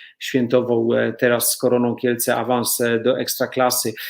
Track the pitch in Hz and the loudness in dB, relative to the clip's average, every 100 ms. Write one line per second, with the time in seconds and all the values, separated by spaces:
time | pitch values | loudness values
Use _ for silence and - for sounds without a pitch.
0 | - - - 131 117 127 113 117 117 117 | -20 -14 -4 -2 2 2 2 0 2 2
1 | 113 113 123 120 - - 127 123 120 117 | 0 0 2 2 0 0 2 2 2 0
2 | 123 117 - 120 117 123 110 - 120 113 | -2 0 0 -2 0 0 0 0 0 2
3 | 123 131 117 - 123 127 127 123 113 101 | 0 0 -2 -4 -2 0 0 2 -4 -6